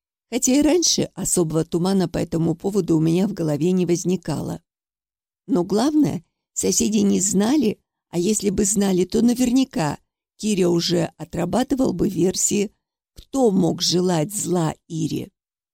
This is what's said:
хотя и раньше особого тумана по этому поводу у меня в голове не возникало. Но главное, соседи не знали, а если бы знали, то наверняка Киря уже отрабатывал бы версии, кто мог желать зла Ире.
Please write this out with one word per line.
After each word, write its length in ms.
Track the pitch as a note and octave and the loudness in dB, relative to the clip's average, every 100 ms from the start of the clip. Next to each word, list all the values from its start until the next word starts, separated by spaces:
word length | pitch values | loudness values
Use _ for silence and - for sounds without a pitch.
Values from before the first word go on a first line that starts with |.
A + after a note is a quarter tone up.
| _ _ _ | _ _ _
хотя 240 | - - | -2 2
и 80 | C4+ | 4
раньше 480 | D4 F4 D#4+ - - | 4 2 2 0 -2
особого 480 | - D#3+ - D#3+ D#3+ | -6 -2 0 0 0
тумана 460 | D#3+ E3+ F#3 G3 E3+ | -2 -2 0 2 0
по 80 | - | -2
этому 380 | E3 E3 E3+ | -2 -2 -2
поводу 420 | D#3+ G3 G3+ D#3+ D#3+ | -2 -2 -2 0 2
у 40 | |
меня 280 | D#3+ E3+ G3+ | 2 2 0
в 60 | |
голове 360 | - D#3+ D3 E3+ | -2 -4 0 0
не 120 | F#3 | 0
возникало. 760 | F3 E3+ F3 F3+ - C#3+ - E3 - _ _ _ _ _ _ _ - | 0 0 0 -4 -4 -6 -6 -10 -14 _ _ _ _ _ _ _ -4
Но 160 | F#3 | -2
главное, 640 | F3 G#3 C4+ D4+ D#3+ - - _ _ | 0 0 2 2 2 0 -10 _ _
соседи 440 | - F#3+ F#3+ A3+ G#3+ | -4 -2 0 0 2
не 220 | G3+ G3 | 2 2
знали, 580 | - F#3 G#3+ D4+ A3 - _ _ _ | 0 0 2 2 0 -2 _ _ _
а 100 | E3+ | -2
если 300 | F3+ G#3+ G3+ | 0 0 0
бы 160 | F3+ | 0
знали, 400 | G3+ - G3 F3+ | 0 0 2 2
то 160 | F#3 A3+ | 0 2
наверняка 760 | A#3 B3 B3 B3+ B3+ - D3+ - _ _ _ - | 2 2 2 0 0 -2 -4 -6 _ _ _ -8
Киря 320 | G#3+ G3+ F3 | -4 0 2
уже 420 | E3+ F3 F3 E3 - | 0 0 0 -2 -6
отрабатывал 720 | D#3 E3 E3+ A3 B3+ C4 B3+ | -10 -6 -2 -2 0 0 0
бы 160 | F3 G3+ | 0 -2
версии, 640 | F#3 F#3 F3+ - G3+ G3+ - _ _ _ | 0 -2 0 -2 -2 -4 -8 _ _ _
кто 360 | - - C4+ A#3+ | -20 -6 0 2
мог 320 | F#3+ E3 D3+ | 4 2 0
желать 520 | - F3 F3+ E3+ D3+ | 0 0 2 0 -2
зла 400 | - D3 F3 D#3 - - | -4 -4 0 -2 -4 -8
Ире. 420 | D#3+ - - - _ _ _ _ | -6 -4 -4 -8 _ _ _ _